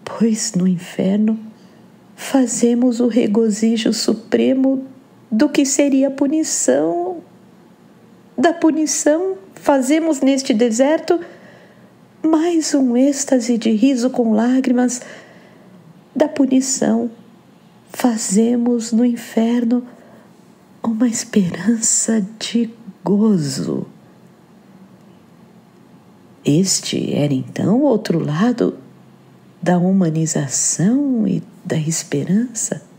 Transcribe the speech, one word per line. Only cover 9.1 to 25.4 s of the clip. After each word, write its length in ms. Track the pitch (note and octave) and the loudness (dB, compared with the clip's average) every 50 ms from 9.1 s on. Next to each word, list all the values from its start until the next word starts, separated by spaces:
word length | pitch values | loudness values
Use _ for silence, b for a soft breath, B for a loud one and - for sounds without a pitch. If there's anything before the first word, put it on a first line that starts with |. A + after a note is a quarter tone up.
| D4+ E4 F#4 F#4+ F#4+ - - - - | 2 2 0 -4 -6 -8 -12 -20 -20
fazemos 680 | - - - C#4+ C4+ B3 A#3+ D4+ E4 D#4+ E4 D4+ C4 | -4 0 2 2 2 2 2 0 0 2 0 -2 2
neste 320 | C#4 C4 C#4 C4 C4+ - C4 | 2 2 2 0 0 -2 0
deserto 680 | G#3+ A#3+ A#3+ G#3+ A3+ C4+ C#4+ D#4+ D#4+ D#4+ - F4 E4+ B B B B B B B B B B B B B B B _ - _ _ - - | 2 2 0 2 2 2 2 2 0 0 -2 -2 -2 B B B B B B B B B B B B B B B _ -20 _ _ -4 0
mais 500 | D#4+ D#4+ D#4 D#4+ F4 E4+ D#4+ D4 - - | 0 2 2 2 0 0 0 -2 0 0
um 240 | C#4+ C4 B3 A#3 | 0 0 2 2
êxtase 600 | B3 C4 C#4+ C#4 C#4 - - C4+ B3+ A3+ A#3+ A#3+ | 2 2 2 2 -2 -2 0 0 0 2 0 -2
de 140 | G#3+ - A3+ | 0 0 0
riso 380 | A3+ G#3 G#3+ C#4 C#4 A#3+ A3+ B3+ | 2 2 2 2 2 2 -2 -2
com 240 | B3+ - A#3+ A3+ G#3+ | 0 0 0 2 2
lágrimas. 680 | G#3+ A3+ B3 B3+ C4 C4 B3+ B3 A#3+ B3 B3 B3 - B B B B B B B B B B B B B B B B - - - - - - - | 2 2 2 2 2 2 2 2 2 0 0 -2 -6 B B B B B B B B B B B B B B B B -20 -20 -20 -20 -20 -10 -2
Da 120 | C4 D4+ | -2 -2
punição 840 | D4+ D4+ - C#4 C4 C4 C4 C4 - - - - G#3 A3 A3+ A#3 A#3 - - - - - - _ - _ _ _ - _ - _ _ | -2 2 0 0 2 2 0 0 0 -4 -2 0 0 0 0 -2 -4 -8 -12 -20 -20 -20 -20 _ -20 _ _ _ -20 _ -20 _ _
fazemos 1000 | - - - B3+ A3+ A3 - - F#3+ G#3 A3+ A#3 B3 A#3+ A#3 B3 A#3+ A#3 A3 - | -8 -2 -2 -2 0 -2 -4 0 2 2 2 2 2 0 0 0 0 -2 -2 -2
no 140 | A3+ A3 B3 | 0 2 2
inferno 800 | B3 A#3 A#3 - - - A3+ A3+ A#3 A#3+ B3 A#3+ A3+ B3 B3 B3 B B B B B B B B B B - - - - _ _ _ - - | 2 0 -4 -8 -6 -2 -2 0 2 0 0 0 0 0 -2 -2 B B B B B B B B B B -20 -20 -20 -20 _ _ _ -18 -8
uma 260 | - A#3 A3+ A3 B3+ | -6 -4 -2 0 0
esperança 1160 | A#3+ A3 - - - - G#3+ F#3 E3+ F3 E3+ F3 G#3 A#3 A3 - - - - - - A3+ A3 F#3+ G3 - - | 0 0 -4 -8 0 0 0 0 0 -2 -2 0 0 0 0 0 -2 -2 -2 0 0 0 -2 -2 -4 -8 -12
de 320 | - - - A#3 A#3 A3+ - - - - - - - | -12 -4 -2 -2 -2 -2 -6 -16 -20 -20 -20 -8 -2
gozo. 840 | - G3+ G3+ A3 A3 G3+ F3 D3 C#3 C3 - - - C#2 C2 - - - - - - - - - - - _ - _ - - - - - - - - - - - - - - - - - - | 0 2 2 4 4 2 2 0 -2 -6 -6 -4 -4 -4 -6 -6 -10 -16 -20 -20 -20 -20 -20 -20 -20 -20 _ -20 _ -20 -20 -20 -20 -20 -20 -20 -20 -20 -20 -20 -20 -20 -20 -20 -20 -20 -20